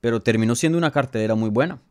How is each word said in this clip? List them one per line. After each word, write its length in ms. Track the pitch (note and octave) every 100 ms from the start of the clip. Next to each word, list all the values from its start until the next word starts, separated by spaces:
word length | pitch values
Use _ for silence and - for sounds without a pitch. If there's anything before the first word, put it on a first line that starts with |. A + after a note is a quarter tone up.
pero 220 | A#2 A#2
terminó 320 | A2 A2 A2+
siendo 240 | A#2+ D#3+ E3
una 140 | E3
cartelera 420 | C#3+ C3 A2+ A2
muy 160 | A2 A2
buena 300 | G#2+ D#3+ - _